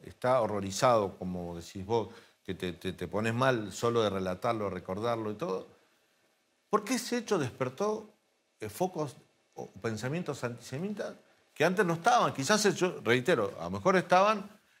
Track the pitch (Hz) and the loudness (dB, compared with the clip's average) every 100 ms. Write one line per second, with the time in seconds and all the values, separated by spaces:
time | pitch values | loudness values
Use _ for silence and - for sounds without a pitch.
0 | - - 123 131 107 104 95 98 131 113 | -20 -4 2 2 2 -2 -4 2 4 6
1 | 95 - 92 90 87 85 85 98 95 117 | 4 -4 -8 -6 -8 -10 -12 -12 -2 -2
2 | 98 - - _ - 85 90 82 95 - | -2 -10 -20 _ -10 -6 -6 -6 -8 -6
3 | 85 101 113 117 131 120 101 - 120 117 | -6 -2 -2 2 2 2 -2 -4 0 2
4 | 104 95 92 92 117 110 101 92 - 95 | 0 0 -4 -4 -4 -2 -4 -6 -8 -6
5 | 117 117 107 107 175 - - _ _ _ | -4 -4 -6 -6 -6 -6 -8 _ _ _
6 | _ _ _ _ _ _ _ 208 202 247 | _ _ _ _ _ _ _ -2 0 -2
7 | - 240 240 190 123 - 127 135 214 214 | 0 -4 0 0 0 -2 -6 -2 -4 -4
8 | 214 _ _ _ _ _ 107 - 180 165 | -8 _ _ _ _ _ -12 -4 -4 -2
9 | 143 - _ _ _ - - - 117 107 | -6 -8 _ _ _ -16 -16 -8 -6 -4
10 | 127 170 175 127 120 120 - 135 202 208 | -4 -4 -6 -6 -6 -8 -10 -8 -6 -6
11 | 226 - _ _ _ - 165 185 175 165 | -10 -12 _ _ _ 2 2 4 2 4
12 | 233 240 160 135 135 208 208 147 180 - | 4 6 4 0 2 4 4 2 -2 0
13 | 113 123 123 139 98 - 85 101 180 185 | 2 4 4 2 2 -2 -6 0 4 4
14 | 180 185 208 214 196 - _ _ | 6 6 6 2 -4 -18 _ _